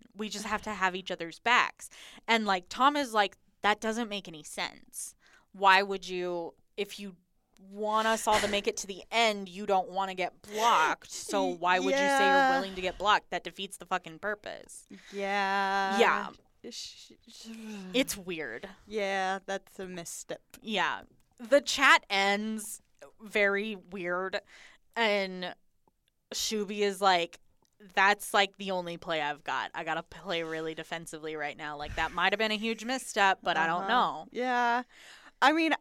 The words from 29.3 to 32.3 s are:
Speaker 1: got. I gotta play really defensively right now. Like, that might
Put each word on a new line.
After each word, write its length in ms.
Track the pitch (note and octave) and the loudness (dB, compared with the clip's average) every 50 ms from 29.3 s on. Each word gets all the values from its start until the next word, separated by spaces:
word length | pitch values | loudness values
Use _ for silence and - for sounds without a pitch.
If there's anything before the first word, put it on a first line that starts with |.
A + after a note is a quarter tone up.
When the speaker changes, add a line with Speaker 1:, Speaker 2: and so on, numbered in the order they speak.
| D3 C3+ - | -4 -6 -4
Speaker 1:
got. 260 | C#3+ C3+ B2 G2+ - - | -4 -4 -4 -4 -6 -8
I 80 | - E3 | -8 -6
gotta 180 | D#3+ D#3 E3 E3+ | -4 -4 -4 -6
play 380 | - - E3 F3 G3 E3+ E3 E3 | -10 -14 -12 -6 -4 -4 -4 -4
really 300 | D#3+ D#3+ D#3+ D#3+ D#3+ D#3+ | -4 -6 -6 -6 -6 -6
defensively 600 | E3 D#3+ - E3+ E3 E3 - D#3+ D#3 D#3 D#3 D#3 | -8 -8 -8 -8 -10 -10 -10 -12 -10 -10 -8 -6
right 200 | D3+ D3 D3 C#3 | -6 -6 -6 -8
now. 200 | - D#3 D3+ D3+ | -8 -10 -10 -8
Like, 180 | C#3+ D3 D3 - | -8 -10 -6 -2
that 160 | E3 E3 D#3+ | -2 -2 -2
might 200 | - F3 F3+ F#3+ | 0 0 2 2